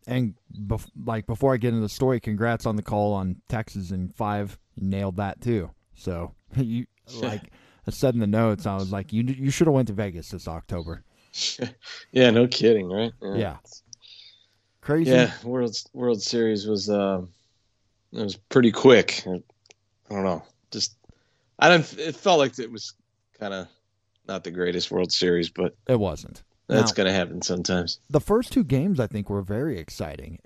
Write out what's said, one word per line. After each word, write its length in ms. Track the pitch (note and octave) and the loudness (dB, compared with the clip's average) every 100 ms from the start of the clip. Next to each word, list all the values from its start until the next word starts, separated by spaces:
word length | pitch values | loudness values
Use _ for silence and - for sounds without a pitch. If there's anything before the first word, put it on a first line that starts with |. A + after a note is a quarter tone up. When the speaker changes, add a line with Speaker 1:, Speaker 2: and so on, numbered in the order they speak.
| - | -4
Speaker 1:
And 280 | B2+ A#2+ - _ - | -2 -2 -4 _ -12
bef-, 320 | G2+ G#2+ - - | -6 -6 -6 -12
like, 220 | A2 A2 G2 | -6 -6 -6
before 260 | A2+ C3+ | 0 2
I 40 | C3 | 2
get 100 | A#2+ | 0
into 100 | A#2 | 0
the 60 | G#2+ | -2
story, 300 | - C3 B2 | 0 0 0
congrats 440 | - G#2 A#2 A#2 | -2 -2 0 0
on 120 | A#2+ G#2+ | -2 -4
the 60 | |
call 300 | - G#2+ G#2 | -2 -2 0
on 300 | G2 F#2 F2+ _ | 0 -4 -6 _
Texas 420 | A2+ A2 G2+ F2 | -8 -6 -10 -8
in 180 | F#2+ F#2 | -6 -6
five. 480 | - G#2+ G#2 G2+ - _ - | -6 -4 -2 -6 -10 _ -8
You 120 | G2 | -4
nailed 280 | G2 G2 F2+ | -2 -4 -4
that, 240 | G2+ - | -6 -4
too. 280 | A#2+ A2+ E2 - _ | -2 -2 -4 -12 _
So, 400 | - - F2 E2+ - | -12 -8 -6 -8 -12
<laughs> 120 | _ - | _ -4
you, 300 | B2 A#2 - _ | -2 -4 -8 _
Speaker 2:
<laughs> 140 | _ A2+ | _ -8
Speaker 1:
like 360 | B2 G#2+ - _ _ _ - | -8 -8 -12 _ _ _ -12
I 40 | |
said 240 | - C3+ | 0 0
in 60 | A#2+ | 2
the 60 | G#2 | 2
notes, 380 | G#2+ A2+ G#2 G#2+ | 2 2 2 -2
I 100 | G2 | -4
was 140 | F#2+ | -4
like, 200 | G2 F#2+ | -6 -4
"You, 100 | G#2+ | -2
you 260 | B2 C3 C3+ | -2 -2 -2
shoulda 200 | C3+ D#3 | 2 4
went 160 | C3+ A#2 | 4 2
to 40 | |
Vegas 360 | G2+ G#2 E2+ D#2 | -2 -6 -6 -12
this 180 | F#2 - | -12 -10
October." 560 | E2 - F2+ E2 D#2+ - _ _ | -12 -10 -10 -8 -12 -14 _ _
Speaker 2:
<laughs> 260 | - - - B2 - - - - | -8 -8 -6 -10 -10 -20 -20 -4
Yeah, 180 | C3 B2 | 4 6
no 160 | A2 B2 | 8 4
kidding, 420 | - A2 A2 F#2 | 4 4 4 2
right? 240 | F#2+ A2+ - | -4 -4 -6
Yeah. 120 | G2+ G2 | -6 -4
Speaker 1:
Yeah. 200 | F#2+ D#2 - - _ - - - - _ _ _ _ _ | -4 -6 -18 -20 _ -20 -20 -20 -20 _ _ _ _ _
Crazy. 300 | - D3+ D#3+ | -2 0 6
Speaker 2:
Yeah, 220 | B2+ A#2+ - | 6 6 0
World, 320 | A#2+ B2+ A#2+ A2 - | -6 -2 -2 -4 -12
World 300 | C3 B2 A2 | -4 0 0
Series 440 | - A#2+ A2+ G#2+ G#2+ | 0 0 2 0 -2
was, 220 | G#2+ G2 | -4 0
uh, 320 | G2+ G2 F#2+ F2+ _ _ _ _ _ _ _ _ | 0 0 -2 -6 _ _ _ _ _ _ _ _
it 100 | A2+ | -8
was 140 | G#2+ - | -8 -8
pretty 360 | _ C3+ A#2+ | _ 4 6
quick. 500 | G2+ C#3 A#2 - - F#2 | 6 8 8 8 -2 -6
I 140 | F2+ - _ _ _ _ _ _ | -8 -8 _ _ _ _ _ _
don't 100 | G2+ | -4
know. 180 | F#2+ E2+ - _ _ | -2 -4 -8 _ _
Just, 240 | A2+ - - _ _ _ _ _ - | -8 -8 -10 _ _ _ _ _ 2
I 100 | D3 | 6
don't, 300 | F3 D3 - | 6 4 -6
it 180 | D#3+ C#3+ | -10 -4
felt 220 | G3+ E3+ | 2 4
like 200 | C3+ A#2+ | 4 0
it 120 | A#2 | -10
was 220 | A2+ - - _ _ _ _ | -10 -14 -16 _ _ _ _
kinda 300 | G#2 F#2+ F2 _ _ _ _ _ - | -10 -8 -12 _ _ _ _ _ -10
not 160 | F#2+ | -10
the 60 | E2+ | -8
greatest 400 | F2 F2+ F2+ - | -4 -2 -2 -2
World 220 | G2 F2+ | -2 -2
Series, 380 | - F2+ F2 E2 | 0 2 2 0
but 240 | - F2+ - - | -2 -6 -4 -2
Speaker 1:
It 120 | B2 | 0
wasn't. 420 | G2 D2 - - - _ - | 0 -6 -12 -20 -20 _ 0
Speaker 2:
that's 260 | A2 G#2+ | 2 4
Speaker 1:
Now, 120 | - | 2
Speaker 2:
gonna 80 | F#2+ | 2
happen 300 | F#2+ E2+ F2 | 2 -2 -6
sometimes. 560 | - F#2 F2 F#2 E2+ - _ | -4 -4 0 -2 -2 -8 _
Speaker 1:
the 120 | D3 | -2
first 280 | - G#3+ B3 | 2 0 2
two 100 | - | 0
games, 340 | D#3+ C3 F3 E3 | 2 0 0 0
I 80 | G#2+ | -2
think, 220 | G#2+ G2 | -4 -4
were 140 | G2+ | -4
very 340 | F#2+ G#2 D#3 G2+ | -4 -4 -4 -6
exciting, 600 | D#2 - E2 D2 - E2 | -10 -8 -8 -8 -14 -16